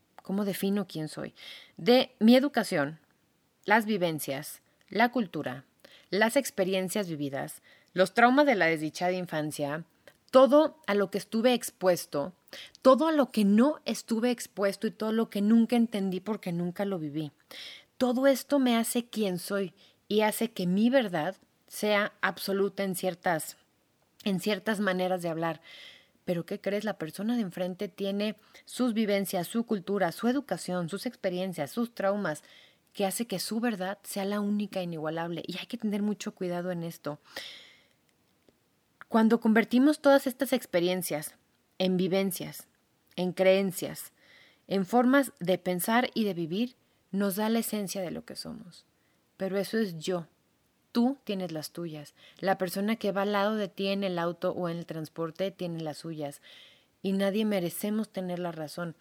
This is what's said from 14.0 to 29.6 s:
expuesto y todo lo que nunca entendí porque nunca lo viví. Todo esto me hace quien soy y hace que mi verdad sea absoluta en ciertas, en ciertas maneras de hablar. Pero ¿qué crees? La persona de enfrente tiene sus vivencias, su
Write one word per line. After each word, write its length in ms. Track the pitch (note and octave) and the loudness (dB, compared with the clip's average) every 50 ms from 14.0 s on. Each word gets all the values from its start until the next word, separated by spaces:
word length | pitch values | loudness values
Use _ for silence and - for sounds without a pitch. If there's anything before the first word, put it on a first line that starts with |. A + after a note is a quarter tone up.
| - - A#3 A3+ A3+ B3 | -4 -4 -2 0 0 0
expuesto 560 | B3 A#3+ - - _ - G3+ G3 G3 - - | -2 -2 -6 -10 _ -2 -2 -2 0 -2 -4
y 40 | A3 F3+ | -4 -4
todo 200 | - A3 A3 A3 | -4 -4 -2 0
lo 160 | A3+ A3+ A3+ | 0 0 0
que 140 | - G3+ G3+ | 0 0 4
nunca 340 | G#3 A3+ A#3 A3+ A3 B3 | 6 6 6 6 6 4
entendí 440 | A#3+ A#3 A3+ - G3+ F#3+ F#3+ F3+ F#3 | 2 2 2 0 -2 -2 -2 -4 -4
porque 320 | F#3 G3+ A3 G3 - F#3 E3+ | -4 -4 -6 -6 -4 -4 -4
nunca 320 | E3+ F3 F3+ F3 - G3+ | -2 -2 -4 -4 -4 -4
lo 140 | G3+ G3 E3+ | -4 -4 -4
viví. 340 | D#3 D3 C#3 D#3 D#3 C#3+ - _ _ - - - - - - - - _ _ - | -6 -6 -6 -6 -6 -6 -8 _ _ -20 -20 -18 -18 -18 -18 -20 -20 _ _ -2
Todo 280 | B3+ B3 B3 B3 C4+ | 0 0 2 4 4
esto 320 | C#4 C4+ - - - C#4+ C#4+ | 4 4 2 2 0 2 4
me 180 | C4 B3 A#3 | 4 4 4
hace 300 | A3+ A3+ - - A#3+ A#3 | 2 2 0 -2 -2 -4
quien 320 | - - G#3+ G#3+ F#3+ F3+ F3 | -4 -2 -2 -2 0 -2 -2
soy 340 | - - G3+ G3 G3+ E3+ - _ _ _ _ _ _ - | -4 -4 -2 -2 -2 -4 -8 _ _ _ _ _ _ -2
y 140 | G#3 G#3 G#3+ | 2 2 4
hace 280 | G#3+ G#3+ - A3+ A3+ | 2 2 0 -2 -4
que 160 | - - F#3 | -2 -2 0
mi 240 | F3+ F3+ G3+ A3 B3 | 0 2 4 4 4
verdad 460 | C4 C4+ A#3 G3 F3 D#3+ D3 F3+ F#3+ - _ _ _ _ _ - | 4 4 2 2 0 -2 -2 -2 -4 -8 _ _ _ _ _ -18
sea 440 | - - - G#3+ G#3 G3+ G#3 - - _ | -8 -2 0 2 2 2 2 0 -2 _
absoluta 640 | - F#3+ F#3 - - G3 G3 G3 G3 G3 F#3+ - G3 | -2 -2 -2 -2 -4 -2 0 0 0 0 -2 -2 -4
en 140 | G3 F3+ | -4 -4
ciertas, 600 | - - F#3 F3 - - F#3 E3+ D#3 - - - _ _ _ _ _ _ _ _ _ _ _ _ - - | -4 -4 -4 -4 -2 -2 -2 0 -2 -2 -6 -12 _ _ _ _ _ _ _ _ _ _ _ _ -8 -4
en 160 | G#3+ F#3+ F3 | -2 -2 0
ciertas 400 | - G#3 G#3 F#3+ - A3 A3 F#3+ | 0 -2 -2 -2 -2 -2 -2 0
maneras 420 | G#3 F#3+ F3+ F#3 F#3 F3+ F#3 F#3 E3+ | 0 0 0 0 0 0 0 -2 -2
de 60 | E3+ | -4
hablar. 320 | D#3+ E3 E3 E3 E3 - - - - - - - - - _ _ _ _ _ | -4 -2 -2 -4 -4 -6 -10 -20 -20 -20 -20 -20 -20 -20 _ _ _ _ _
Pero 200 | - F3+ E3+ E3+ | -4 -4 -4 -4
¿qué 160 | - G3+ G3+ | -6 -8 -8
crees? 220 | - G3 G3+ G#3 G#3 | -4 -4 -2 -2 -2
La 160 | A3 F#3+ - | -4 -4 -4
persona 380 | E3 D#3 - - G3+ A3+ B3 | -6 -8 -8 -6 -4 -2 0
de 60 | A#3+ G#3+ | 0 -2
enfrente 460 | F3 - F#3 F#3 F3+ F#3 F3+ G#3 F3+ | -2 -4 -4 -4 -4 -4 -6 -8 -8
tiene 460 | - - G3 G3 G3 G3+ G#3 A3 G#3+ - _ _ - - - | -6 -6 -4 -4 -2 -2 -2 -4 -4 -8 _ _ -20 -20 -20
sus 300 | - - - B3 B3+ G#3 | -10 -4 -2 -2 0 0
vivencias, 520 | A3 A3 G3 G3+ G3 G3 - - F3+ E3+ | 0 0 0 0 0 0 -2 -2 -4 -4
su 180 | - - A#3 | -2 -4 -4